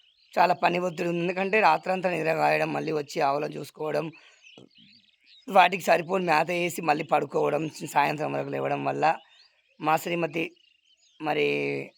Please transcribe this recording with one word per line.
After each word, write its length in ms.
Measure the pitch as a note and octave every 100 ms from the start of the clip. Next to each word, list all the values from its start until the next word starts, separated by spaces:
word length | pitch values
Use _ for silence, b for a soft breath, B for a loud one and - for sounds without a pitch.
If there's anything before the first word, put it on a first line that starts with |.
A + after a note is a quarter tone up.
| b _ _ -
చాలా 140 | F3+
పని 260 | F3 F3 F3
ఒత్తిడి 300 | F3+ E3 F3
ఉంది. 120 | E3+
ఎందుకంటే 380 | F3 F3+ G3 G#3+
రాత్రంతా 500 | F3+ D#3+ F3+ F#3 F3+
నిద్ర 240 | E3 D#3
కాయడం, 400 | D#3 D3+ D#3 D#3
మళ్ళీ 180 | C#3+ D3
వచ్చి 300 | D#3 C#3+ F3
ఆవులను 320 | C#3+ C#3+ D3+
చూసుకోవడం, 580 | D3+ D3 - D#3 D3 D#3+ - B B B - - _ - _ _ _ _ - -
వాటికి 340 | G3 F3+ F#3
సరిపోని 420 | F3 E3+ D#3+ F#3+ F3
మేత 220 | D#3 E3
వేసి 340 | F3 F3 -
మళ్ళీ 220 | E3 D3+
పడుకోవడం, 680 | D#3+ D3+ D3 D#3+ D3 D3 D#3
సాయంత్రం 640 | - D#3 D3 D3 D3+ D3
వరకు 160 | C#3 C#3
లేవడం 360 | C#3 C#3 C#3+ C#3
వల్ల 320 | C#3 D3+ - - b b b b -
మా 180 | D#3 D#3+
శ్రీమతి 580 | F3+ F3 E3 E3 E3+ _ _ _ _ _ _ -
మరి 240 | D#3 D3+ D3 C#3+ C#3+ C#3 C3+